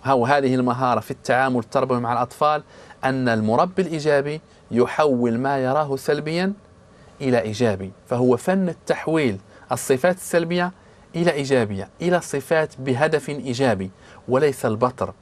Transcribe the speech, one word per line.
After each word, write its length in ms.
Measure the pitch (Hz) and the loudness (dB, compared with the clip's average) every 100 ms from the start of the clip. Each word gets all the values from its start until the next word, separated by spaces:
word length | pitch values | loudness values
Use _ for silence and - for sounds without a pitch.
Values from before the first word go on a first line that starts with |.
| 131 | 2
أو 200 | 135 120 | 2 4
هذه 300 | 143 139 127 | 2 2 2
المهارة 440 | 123 123 131 113 | 0 0 0 0
في 120 | - | -2
التعامل 480 | 135 - 127 135 127 | -10 0 2 2 0
التربوي 400 | 110 139 131 123 | -2 -2 0 -2
مع 140 | 120 | -2
الأطفال، 500 | 120 123 - 151 151 - - - - | -2 -4 0 0 0 -6 -20 -20 -6
أن 260 | 131 131 123 | -2 0 0
المربي 520 | 113 107 120 180 185 | 2 2 2 0 0
الإيجابي 600 | 180 160 151 143 143 151 - - - | -4 -2 0 0 0 -8 -14 -20 -4
يحول 680 | 113 120 - 156 123 120 113 | 0 0 2 2 2 0 0
ما 260 | 135 139 | -2 -2
يراه 320 | 127 143 151 135 | 0 0 -2 -4
سلبيا 580 | - 147 147 165 190 202 - - - - - - | -2 -2 -2 -2 -2 -4 -14 -20 -20 -20 -20 -6
إلى 200 | 135 120 | 0 0
إيجابي، 500 | 110 107 120 98 95 - - | 0 -2 0 0 -8 -14 -6
فهو 280 | 120 127 120 | 0 2 2
فن 320 | - 190 180 | 2 0 0
التحويل 680 | 160 - 156 - 160 135 98 - - - | -4 -6 -4 0 0 0 -2 -10 -20 -8
الصفات 440 | 127 - 131 180 180 | -6 0 2 2 0
السلبية 560 | - 170 165 175 180 - - - - 165 | -2 -2 0 -2 -2 -6 -20 -20 -12 -2
إلى 160 | 170 | 0
إيجابية، 580 | 151 135 131 107 98 95 - | 0 2 2 2 -4 -8 -6
إلى 200 | 170 180 | 0 0
صفات 520 | - 139 - 160 156 - | 0 -6 0 0 0 -4
بهدف 500 | 135 123 156 156 139 | -4 0 2 0 -4
إيجابي 600 | 143 131 120 135 98 95 - - - - | -8 -6 0 2 2 -4 -10 -20 -20 -2
وليس 380 | 127 151 131 123 | 2 2 0 -2
البطر 480 | 107 123 - 95 - | 0 0 0 -6 -6